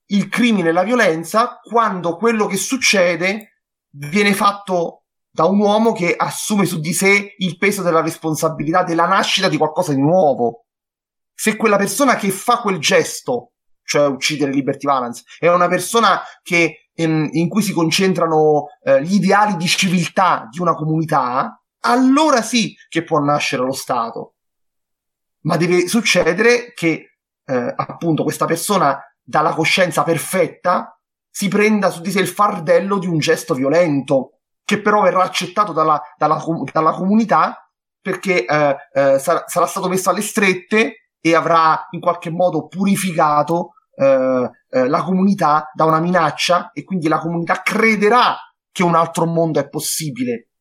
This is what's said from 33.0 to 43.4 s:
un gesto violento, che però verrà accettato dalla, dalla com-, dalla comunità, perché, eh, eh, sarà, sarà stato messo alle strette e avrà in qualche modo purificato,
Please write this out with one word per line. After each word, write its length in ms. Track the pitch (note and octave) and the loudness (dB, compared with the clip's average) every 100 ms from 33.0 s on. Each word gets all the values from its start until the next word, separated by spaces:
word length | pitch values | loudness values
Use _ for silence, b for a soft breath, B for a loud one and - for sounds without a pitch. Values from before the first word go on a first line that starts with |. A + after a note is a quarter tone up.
| F3+ | -2
un 120 | D#3+ | 0
gesto 340 | D3 E3 - | 0 0 -2
violento, 840 | C#3+ C3+ D#3+ F3 C#3 B2 C#3 B2 _ _ _ | -2 0 2 2 0 0 -2 -2 _ _ _
che 160 | - G#3 | -4 -2
però 220 | G#3 G#3 | 2 2
verrà 220 | F#3+ F3+ | 2 2
accettato 480 | F3+ - F3+ - G#3 | 0 -2 -4 -2 -2
dalla, 280 | D3+ D#3 D3+ B B | 0 0 0 B B
dalla 200 | D3+ D#3 | -2 -2
com-, 280 | C#3+ E3 C#3 | -4 -6 -4
dalla 200 | D#3+ D#3+ | -2 0
comunità, 800 | D#3+ F#3 G#3+ A3+ D#3 F3+ - _ _ _ _ | 0 2 2 2 2 0 -2 _ _ _ _
perché, 460 | F#3+ F3+ G3 F3+ - | -10 -6 -2 -2 0
eh, 300 | D3+ D3 C3+ - | 0 0 -2 -4
eh, 260 | C3+ C#3 - | 0 2 2
sarà, 260 | - D#3+ - | 0 -2 -2
sarà 200 | - E3+ | -2 -2
stato 220 | - F3+ | -2 -4
messo 200 | F#3 F#3+ | -2 -2
alle 140 | F3+ | -2
strette 880 | G#3 - G3+ F#3 - G#3+ B3+ - _ _ | -4 0 0 0 0 0 0 -4 _ _
e 140 | D#3+ | 0
avrà 520 | E3 E3 E3 D#3+ D3+ - | 2 2 2 4 2 -4
in 100 | E3+ | -6
qualche 300 | E3+ E3+ F3 | -4 -4 -4
modo 360 | E3+ F3+ D#3+ - | -2 0 -2 -6
purificato, 1080 | F3+ G3 G3 F#3 D#3+ D#3 D3 | -4 0 0 0 0 2 2